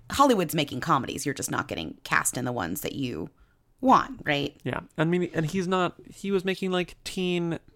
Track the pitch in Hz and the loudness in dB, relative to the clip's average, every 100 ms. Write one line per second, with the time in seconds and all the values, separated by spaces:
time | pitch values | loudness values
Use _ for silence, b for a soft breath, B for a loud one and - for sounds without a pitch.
0 | - - 277 214 165 160 143 127 165 143 | -8 4 6 6 4 0 -2 -2 2 2
1 | - - 143 131 - 131 - - 78 - | 2 -4 -4 -4 -2 -2 -2 -6 -6 -10
2 | - - - 131 123 120 85 - - - | 0 0 2 -2 -4 -4 -4 -4 -6 -4
3 | 127 80 87 _ _ _ _ - 262 220 | -6 -6 -8 _ _ _ _ -2 4 4
4 | - 254 - 143 143 - 131 - - - | 4 -6 -2 -2 -2 -6 -6 -6 -8 -2
5 | 160 180 175 165 156 190 180 190 175 - | 0 2 0 -2 -2 -2 0 0 0 -4
6 | - - 196 196 185 185 190 180 175 - | -20 -10 -2 0 0 -2 0 0 -2 -8
7 | - - 180 175 170 165 - | -10 -2 0 0 0 -4 -8